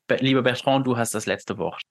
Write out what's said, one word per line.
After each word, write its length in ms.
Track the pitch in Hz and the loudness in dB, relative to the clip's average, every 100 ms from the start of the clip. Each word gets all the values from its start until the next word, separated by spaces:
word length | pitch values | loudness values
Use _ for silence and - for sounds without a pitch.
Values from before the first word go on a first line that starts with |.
| - | -2
Be-, 120 | 123 | 0
lieber 220 | 135 131 | 2 4
Bertrand, 440 | 123 123 - 135 131 | 2 0 2 2 2
du 100 | 117 | 0
hast 180 | 117 | -2
das 120 | 107 98 | -4 -4
letzte 320 | 95 - 95 | -4 -4 -6
Wort. 220 | 82 - - | -4 -6 -16